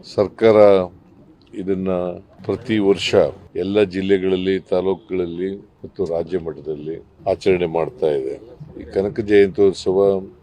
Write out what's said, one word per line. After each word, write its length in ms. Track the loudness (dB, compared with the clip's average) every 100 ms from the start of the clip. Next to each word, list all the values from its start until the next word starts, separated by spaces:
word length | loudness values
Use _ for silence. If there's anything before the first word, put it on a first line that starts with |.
| -8 -2
ಸರ್ಕಾರ 400 | -2 2 4 8 8 6 2 -8 _ _ -20 _ _ -12
ಇದನ್ನ 340 | -6 -4 -2 -4 -4 -10 -18 _ -8
ಪ್ರತಿ 320 | -6 -2 0
ವರ್ಷ 380 | 2 2 2 2 2 -2 -12 -8
ಎಲ್ಲ 280 | -2 0
ಜಿಲ್ಲೆಗಳಲ್ಲಿ, 760 | 0 -2 0 0 2 -2 0 -4
ತಾಲೂಕುಗಳಲ್ಲಿ 960 | -2 -2 -2 -4 _ -6 -6 -6 -8 -8
ಮತ್ತು 480 | -16 _ -20 -8 -6
ರಾಜ್ಯ 340 | -4 -4 -6
ಮಟ್ಟದಲ್ಲಿ 580 | -6 -12 -10 -10 -10 -12 -14 _ -6
ಆಚರಣೆ 360 | -2 0 0 0
ಮಾಡ್ತಾ 420 | -2 -4 -2 -2
ಇದೆ. 280 | -2 -4 -10 -16 -20 -20 -18
ಈ 20 | -8
ಕನಕ 260 | -4 -4 -6
ಜಯಂತ್ಯೋತ್ಸವ 1000 | 2 4 4 4 2 2 -2 2 2 0 -6 -20